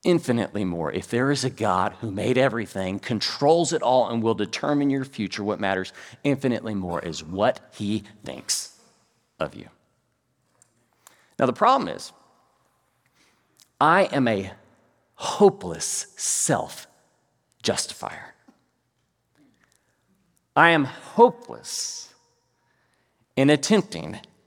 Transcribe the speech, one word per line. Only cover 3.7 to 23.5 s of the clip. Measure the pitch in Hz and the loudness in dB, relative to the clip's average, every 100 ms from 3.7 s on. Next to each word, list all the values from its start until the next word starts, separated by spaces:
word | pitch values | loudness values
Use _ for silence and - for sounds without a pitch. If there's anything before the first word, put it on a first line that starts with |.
it | 165 | 0
all, | 120 127 113 | 2 2 2
and | 117 | 0
will | 113 101 | 0 0
determine | 104 - 147 147 143 | -2 -4 -2 0 0
your | 135 | 0
future, | 131 - 98 - | -4 -6 -6 -4
what | 104 104 | -4 -2
matters | 101 95 92 - - - | -2 -2 -4 -10 -20 -6
infinitely | 143 139 131 113 110 104 | -2 0 0 -2 -4 -6
more | 90 85 | -4 -6
is | 87 78 | -6 -10
what | 78 92 113 - - | -8 0 0 -2 -12
he | - 101 107 - - | -8 -4 -4 -6 -16
thinks | - 64 - - - - _ _ _ _ _ _ | -14 -14 -6 -8 -8 -18 _ _ _ _ _ _
of | 78 | -8
you. | - - _ _ _ _ _ _ _ _ _ _ _ _ _ - _ _ - | -8 -20 _ _ _ _ _ _ _ _ _ _ _ _ _ -20 _ _ -2
Now, | 127 | 0
the | |
problem | - 220 262 - | 4 4 4 0
is, | - - - _ _ _ _ _ _ _ _ _ _ _ _ _ _ _ _ | -8 -12 -20 _ _ _ _ _ _ _ _ _ _ _ _ _ _ _ _
I | 147 180 | 4 4
am | - 139 123 | 4 2 0
a | 104 98 - _ _ _ _ _ _ | 0 -4 -12 _ _ _ _ _ _
hopeless | - - 202 - 90 80 - - - - | -8 6 6 6 -6 -8 -6 -6 -8 -8
self-justifier. | - - - 120 - - - _ _ _ _ _ _ _ - - - - - - - _ _ _ _ _ _ _ _ _ _ _ 294 _ _ _ _ _ _ _ _ _ _ - | -4 -2 0 0 -2 -10 -18 _ _ _ _ _ _ _ -4 -4 -6 -10 -12 -12 -18 _ _ _ _ _ _ _ _ _ _ _ _ _ _ _ _ _ _ _ _ _ _ 4
I | 165 | 6
am | 165 135 | 6 2
hopeless | - - - 240 - - 57 - - - - - _ _ _ _ _ _ _ _ _ _ _ _ - | -6 -8 6 6 6 -12 -16 -10 -10 -8 -12 -16 _ _ _ _ _ _ _ _ _ _ _ _ 2
in | |
attempting | 139 | 4